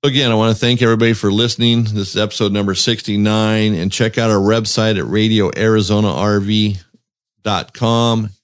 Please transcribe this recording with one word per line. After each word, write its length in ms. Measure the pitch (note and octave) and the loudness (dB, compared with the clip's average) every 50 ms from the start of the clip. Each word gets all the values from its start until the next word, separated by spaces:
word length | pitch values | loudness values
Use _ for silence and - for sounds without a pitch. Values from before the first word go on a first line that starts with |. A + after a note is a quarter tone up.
| - | 0
Again, 260 | C#3+ C3+ C3+ C#3 A#2+ | 0 0 2 2 2
I 60 | A2+ | 2
wanna 180 | G#2+ A2 A2+ A2 | 2 2 2 0
thank 260 | G#2+ - A#2+ B2 B2 | 0 0 0 2 2
everybody 320 | B2+ A2+ A2+ A2+ A#2 A2+ A2+ | 2 2 2 4 2 2 2
for 200 | G#2 - G#2 G2 | 2 0 0 0
listening. 500 | G#2 A#2 A#2 - - A#2 A#2+ A#2 A#2 A#2 | 0 0 -2 -2 -2 0 0 2 2 0
This 260 | A2 G#2+ G#2+ G2 F#2+ | 0 -2 -4 -6 -4
is 60 | - | -4
episode 360 | G#2 G#2 G#2 - - A2+ G2+ G2 | -4 -4 -4 -2 -2 -2 -2 0
number 240 | G2+ G2+ G2 F#2+ | 0 -2 -2 -2
sixty-nine, 1000 | F2+ - - A#2 G#2+ - - G#2 G#2 G#2 G#2+ G#2+ A2 A2 A2 A2 A2 G#2+ G#2+ G#2 | -2 -2 -2 -2 -4 -4 -4 -2 0 0 2 2 0 0 0 0 0 0 0 0
and 160 | E2+ E2+ G2 | -2 -4 -4
check 260 | - - A#2+ A2+ - | -2 -2 -2 -2 0
out 140 | - A#2 A2+ | 0 0 2
our 60 | G#2+ | 2
website 600 | G2+ G2 G2+ A2 A2+ A2 G#2+ - - A2 A2 A2 | 2 2 2 2 2 0 -2 -2 0 0 0 0
at 120 | F#2+ D2+ A#1 | -2 -2 -2
radio 420 | E2+ G#2+ A2 A2+ A2 G#2+ G2+ E2+ - | 0 0 2 2 2 2 0 0 -2
arizona 560 | - G#2 A2 A2 A2 G#2 F2+ G#2 G#2 G#2 G#2 E2 | -2 0 2 2 2 2 2 0 0 2 0 0
R 240 | B1+ F#2+ G#2 G#2 G2+ | 0 0 0 0 0
V 400 | G2 G2+ G#2+ G#2+ G#2+ G#2+ G2+ F#2 - _ _ _ _ _ _ _ _ _ _ _ _ | 0 0 0 0 0 0 -2 -6 -10 _ _ _ _ _ _ _ _ _ _ _ _
dot 320 | G#2+ G#2 F2+ F2 - _ | -4 -4 -4 -4 -8 _
com. 560 | - A#2+ A2+ A#2 A#2 A#2 A#2 A#2 A2+ A2 G#2 F#2+ _ | -4 -2 0 2 2 2 2 0 0 -2 -6 -10 _